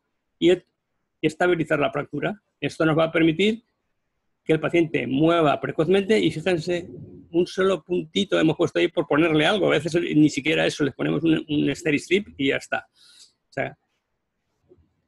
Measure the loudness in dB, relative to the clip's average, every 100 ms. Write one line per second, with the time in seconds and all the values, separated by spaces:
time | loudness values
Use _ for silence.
0 | _ _ _ 0 2 2 _ _ _ _
1 | _ -6 -4 0 0 0 0 0 -2 -4
2 | -8 -6 -6 -8 _ -10 -8 -2 0 2
3 | 0 2 2 2 0 -2 _ _ _ _
4 | _ _ _ _ -2 -2 0 0 0 -2
5 | -2 2 2 4 2 0 -4 -2 0 2
6 | 2 2 2 -2 -2 -2 -2 -6 -6 -16
7 | -18 -20 -4 -2 -2 0 -2 -2 -4 -6
8 | -4 -4 0 2 2 2 -2 0 -2 -2
9 | 0 2 2 2 2 2 0 0 0 -2
10 | 0 4 4 2 -2 0 -2 -2 -4 -2
11 | -4 0 0 0 -2 -2 -2 -2 -2 -2
12 | 0 -2 -2 -4 -2 -2 -4 -8 -8 _
13 | -20 -20 -20 _ _ -8 -8 -10 _ _
14 | _ _ _ _ _ _ _ _ _ _